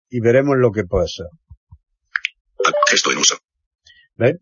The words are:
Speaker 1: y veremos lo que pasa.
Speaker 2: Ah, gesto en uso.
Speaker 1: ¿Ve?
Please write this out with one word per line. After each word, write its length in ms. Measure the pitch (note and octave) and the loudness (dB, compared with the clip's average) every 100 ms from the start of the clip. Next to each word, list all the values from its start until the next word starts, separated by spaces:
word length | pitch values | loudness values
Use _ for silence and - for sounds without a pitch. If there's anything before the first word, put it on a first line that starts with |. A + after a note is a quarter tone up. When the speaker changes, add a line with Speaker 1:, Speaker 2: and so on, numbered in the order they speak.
| _ | _
Speaker 1:
y 120 | B2 | -2
veremos 360 | A2+ B2+ C#3+ C3+ | 2 4 4 2
lo 140 | A#2+ | 2
que 120 | G2+ | 0
pasa. 400 | F2+ F#2+ E2+ - E2+ _ - - _ - _ _ _ - - _ _ - | -2 -2 -2 -6 -16 _ -20 -20 _ -20 _ _ _ -10 -10 _ _ -4
Speaker 2:
Ah, 80 | G2 D5 - | -2 0 0
gesto 240 | - - | 0 -2
en 60 | - | 0
uso. 180 | - - _ _ _ _ _ _ _ | 0 -2 _ _ _ _ _ _ _
Speaker 1:
¿Ve? 220 | - A#2+ E3+ | -2 -2 0